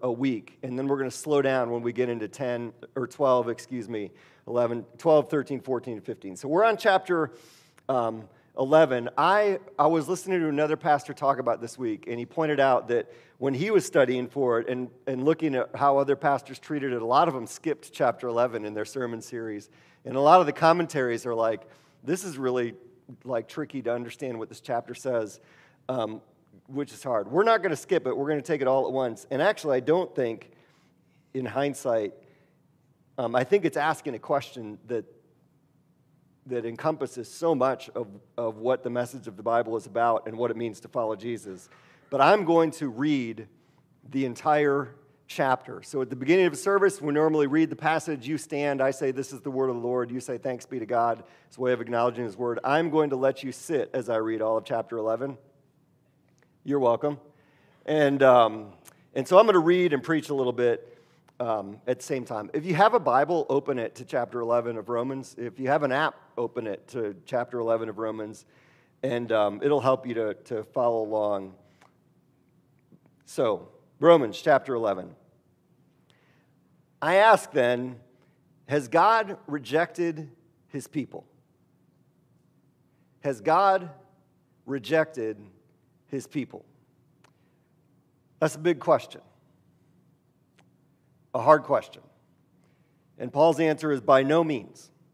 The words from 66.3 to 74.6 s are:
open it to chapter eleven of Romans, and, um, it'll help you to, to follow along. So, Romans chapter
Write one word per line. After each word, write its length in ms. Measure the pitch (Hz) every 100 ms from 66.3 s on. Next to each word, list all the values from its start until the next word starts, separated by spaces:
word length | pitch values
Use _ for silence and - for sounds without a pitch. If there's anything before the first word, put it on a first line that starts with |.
| -
open 260 | 117 - 110
it 220 | 98 -
to 280 | 127 107 95 -
chapter 320 | 127 117 120
eleven 280 | 113 113 110
of 120 | 101
Romans, 460 | 110 110 107 107 - _ _ _ _ _
and, 280 | 131 120 120
um, 280 | 113 104 101
it'll 180 | 143 143
help 280 | 127 131 127
you 80 | 113
to, 180 | 110 101 -
to 180 | 113
follow 400 | 107 - 120 117
along. 500 | 107 107 104 101 95 95 _ _ _ _ _ _ _ _ _ _ _ _ _ _ _ _ -
So, 440 | - 123 92 - - _ -
Romans 420 | 151 170 120 95
chapter 320 | 165 139